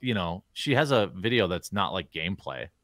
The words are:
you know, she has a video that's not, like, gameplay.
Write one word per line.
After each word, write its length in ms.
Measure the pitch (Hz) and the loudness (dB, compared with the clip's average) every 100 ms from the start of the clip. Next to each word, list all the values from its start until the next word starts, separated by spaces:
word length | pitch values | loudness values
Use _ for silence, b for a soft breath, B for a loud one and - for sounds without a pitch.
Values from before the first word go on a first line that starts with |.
you 120 | 127 | -2
know, 300 | 107 85 92 - | 0 -2 -4 -10
she 240 | - 147 131 | -6 0 2
has 160 | 147 | 4
a 160 | 123 98 92 | 4 2 0
video 320 | 107 120 90 | 2 4 2
that's 240 | 87 - | 0 -4
not, 220 | 101 95 | -2 -2
like, 180 | 92 80 | -2 -6
gameplay. 560 | 80 82 98 - 65 - _ | -6 -4 -4 -8 -10 -10 _